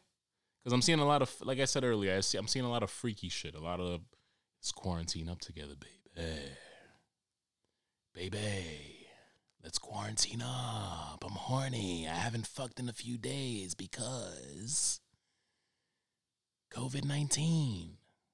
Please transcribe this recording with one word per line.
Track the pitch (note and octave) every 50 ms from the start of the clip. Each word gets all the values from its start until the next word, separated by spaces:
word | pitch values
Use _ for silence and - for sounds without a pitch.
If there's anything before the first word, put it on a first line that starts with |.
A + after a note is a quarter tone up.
| - _ _ _ _ _ _ _ _ _ _ _ -
'Cause | B2
I'm | B2 B2+
seeing | A#2 E3 E3 D#3
a | D3
lot | C#3+ D3 C#3+
of, | C3 - - -
like | - - C3+ B2+
I | C3+
said | B2+ - C#3+ B2+
earlier, | B2 A#2 G#2+ G2 F#2+ F#2
I | G2
see, | G2 - -
I'm | G2 G#2+
seeing | G#2+ - C3+ B2+
a | A#2+
lot | A#2+ A#2+
of | G#2+ G2
freaky | - - - A#2+ G#2 - -
shit. | F2+ - - - E2 D2+
A | D2+
lot | D#2+ E2+ F2+ F2+
of, | F2+ F2+ F2 E2 F2+ - _ _ _ _ _ _ _ _ _ _
"Let's | - -
quarantine | - - - F#2 F2 E2 E2 E2+ - E2 D#2+
up | E2+ E2+ D#2+
together, | - - E2 D#2+ D2 C#2+ C#2+
baby. | C#2+ - - - _ - - - E2+ E2 D#2+ D#2+ D2 C#2+ - - - - - - - - - - _ _ _ _ _ _ _ _ _ _ _ _ _ _ _ _ _ _ _ _ _ _ _ -
Baby, | - F#2 F#2 G2+ G2+ G#2 G#2 G2 F#2+ F2+ E2 D#2 D2 D2 - - - - - - - - _ _ _ _ _ _ _
let's | - - - -
quarantine | - - - G#2 G#2+ G#2+ G#2+ A2 - - A#2 A#2
up. | A#2 B2+ B2+ B2+ B2 A#2+ A2 G#2+ G2+ F#2 E2+ E2 D#2+ D#2 D#2 - -
I'm | - G2+
horny. | F#2 - - B2+ C3+ C3+ C3 B2+ A#2 G2+ F#2 F2 E2 D#2+
I | D#2+ E2
haven't | F2 - A#2+ A#2 A#2 G#2+
fucked | - - - - A#2+ - -
in | B2+
a | A#2+ A2+
few | - - A#2+ B2
days | A#2 G#2+ B2+ C3+ C#3 C3+ B2+ A#2 G#2 F#2+ F2+ E2+
because | - F#2+ - - - A2 B2 - G2 E2 - E2 C2 B1+ C#2 C#2+ E2+ G#2+ B2 D3 - - - - - _ _ _ _ _ _ _ _ _ _ _ _ _ _ _ _ _ _ _ _ _ _ _ _ _ _ _ _ _ _ _ _ _ -
covid | - A#2+ B2 C3 B2+ C#3+ B2+
nineteen." | C#3+ C#3+ D3 D3 C#3 - C#3+ D3+ E3 E3 D#3+ D3 B2+ G#2 F2 E2+ E2 E2+ - _ _ _ _ _ _